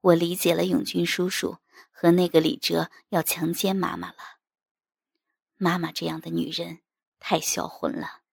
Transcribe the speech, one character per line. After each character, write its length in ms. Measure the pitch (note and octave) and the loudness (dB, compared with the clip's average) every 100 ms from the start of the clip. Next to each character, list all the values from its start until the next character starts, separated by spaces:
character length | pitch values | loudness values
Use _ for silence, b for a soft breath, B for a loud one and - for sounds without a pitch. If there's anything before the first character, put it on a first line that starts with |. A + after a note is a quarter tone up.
我 120 | F#3 | 6
理 220 | E3+ E3+ F3+ | 4 4 0
解 180 | E3+ | 2
了 120 | E3 F#3 | 2 2
永 180 | F3 | 0
军 220 | - F3 E3+ | 0 -2 -2
叔 240 | - F3+ | 0 -2
叔 300 | - - - b b b | -2 -6 -8 b b b
和 200 | - E3+ | 0 4
那 160 | F3 F3 | 6 6
个 140 | E3 | 4
李 160 | D#3+ - | 4 -2
哲 340 | - E3+ E3 b _ | -2 -2 -2 b _
要 160 | F3+ | -2
强 300 | D#3+ - D#3+ | 0 -2 -2
奸 200 | F3 G3 | 0 -2
妈 220 | F#3+ F3 - | 0 -2 -6
妈 140 | F3+ | -12
了。 80 | - - - _ _ _ _ _ _ _ _ _ _ _ _ | -14 -20 -20 _ _ _ _ _ _ _ _ _ _ _ _
妈 240 | F3+ F3 | -2 0
妈 140 | E3 | -4
这 140 | - E3 | -6 -6
样 120 | D#3+ | -6
的 100 | E3 | -6
女 200 | E3 E3+ | -4 -4
人 320 | E3 E3+ E3 _ _ _ _ | -6 -10 -12 _ _ _ _
太 200 | - D#3+ | -2 -2
销 300 | - - - | 0 -4 -6
魂 200 | - - | -4 -6
了 340 | - - - _ | -4 -10 -12 _